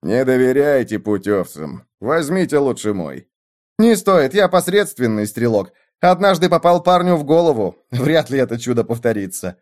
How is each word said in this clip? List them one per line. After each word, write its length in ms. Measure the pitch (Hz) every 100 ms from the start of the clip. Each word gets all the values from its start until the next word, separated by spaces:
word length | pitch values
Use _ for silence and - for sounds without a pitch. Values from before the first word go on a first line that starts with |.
«Не 200 | 71 117
доверяйте 760 | 127 127 127 131 147 139 117 107
путевцам. 880 | 107 104 98 101 87 76 76 73 _ _
Возьмите 600 | 104 165 143 190 160 147
лучше 340 | 139 113 107
мой». 340 | 98 78 64 _ _ _ _ _ -
«Не 160 | 226 214
стоит, 400 | - 185 131 196
я 120 | 185
посредственный 800 | 185 - 202 196 - 123 107 104
стрелок. 480 | - 120 110 95 _ _ _
Однажды 480 | 180 180 196 175 175
попал 360 | 165 175 175
парню 320 | 180 180 180 170
в 80 |
голову. 520 | 143 160 170 127 95 - _
Вряд 380 | 123 131 160 143
ли 100 | 135
это 200 | 123 120
чудо 240 | 120 120
повторится». 720 | 107 117 120 107 98 - 92 90